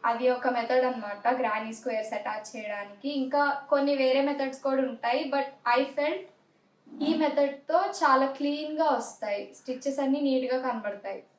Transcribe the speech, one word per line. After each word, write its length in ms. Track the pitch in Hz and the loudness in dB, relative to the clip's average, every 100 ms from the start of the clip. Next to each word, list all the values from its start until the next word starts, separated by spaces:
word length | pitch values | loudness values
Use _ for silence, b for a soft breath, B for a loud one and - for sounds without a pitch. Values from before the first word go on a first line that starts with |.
| - | 0
అది 160 | 233 254 | 2 2
ఒక 140 | 247 254 247 | 2 0 0
మెథడ్ 300 | 226 254 254 | 2 2 2
అన్నమాట 360 | 233 208 202 233 254 | -2 -8 -2 0 0
గ్రానీ 320 | 233 214 220 226 | 0 -2 -4 -8
స్క్వేర్స్ 340 | 254 220 220 214 | -4 -4 -4 -6
అటాచ్ 300 | - 214 - | -6 -8 -10
చేయడానికి. 560 | 233 208 208 202 - 277 285 | -12 -8 -8 -10 -8 -4 -2
ఇంకా 220 | 262 285 294 - - | 0 2 2 0 0
కొన్ని 220 | 285 277 277 | 2 2 2
వేరే 200 | 262 262 277 | 4 4 2
మెథడ్స్ 320 | 277 269 262 | 0 -4 -2
కూడా 180 | 277 262 254 | 0 0 0
ఉంటాయి, 320 | 226 240 262 302 | -2 -2 0 0
but 140 | 277 277 - 240 247 | -2 -2 -4 2 2
I 60 | 277 - | 2 0
felt 260 | 294 381 - _ _ _ _ _ - - 294 | 0 -2 -8 _ _ _ _ _ -20 -4 0
ఈ 40 | 330 | 2
మెథడ్‌తో 580 | 302 - 277 - - 339 381 - | 2 4 2 0 0 2 2 2
చాలా 260 | 302 262 269 - | 4 6 4 0
క్లీన్గా 500 | 285 294 302 302 311 247 | -2 -2 -4 0 2 2
వస్తాయి, 460 | - - 208 202 196 - | -2 -8 -4 -4 -6 -14
స్టిచెస్ 420 | - 254 285 269 269 | -10 -6 -4 -2 0
అన్నీ 160 | 285 277 | 2 2
నీట్గా 320 | 262 254 254 254 | 2 0 -2 -2
కనబడతాయి. 560 | 226 208 202 196 196 - | -4 -6 -8 -10 -10 -14